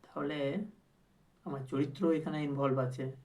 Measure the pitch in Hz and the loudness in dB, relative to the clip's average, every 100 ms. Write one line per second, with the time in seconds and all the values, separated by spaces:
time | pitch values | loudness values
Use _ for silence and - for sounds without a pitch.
0 | - - 147 151 139 196 220 - _ _ | -12 -6 -4 0 0 0 -4 -12 _ _
1 | _ _ _ _ - 139 135 135 143 - | _ _ _ _ -8 -6 -2 0 0 2
2 | 165 160 - 151 143 139 139 131 127 - | 2 4 0 -2 -2 2 2 4 0 -2
3 | 131 - | -6 -8